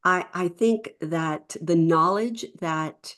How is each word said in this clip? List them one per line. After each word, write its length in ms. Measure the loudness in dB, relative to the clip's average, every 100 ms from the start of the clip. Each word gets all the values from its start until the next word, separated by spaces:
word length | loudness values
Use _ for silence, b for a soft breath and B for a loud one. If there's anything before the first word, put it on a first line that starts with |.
I, 220 | 0 0 -2
I 140 | -4 -4 0
think 180 | 2 2 -4 -10
that 540 | -6 -2 -2 -4 -8 -10
the 140 | 0 4
knowledge 680 | 6 4 4 2 -2 -6 -12 -8
that 560 | -6 -4 -6 -8 -20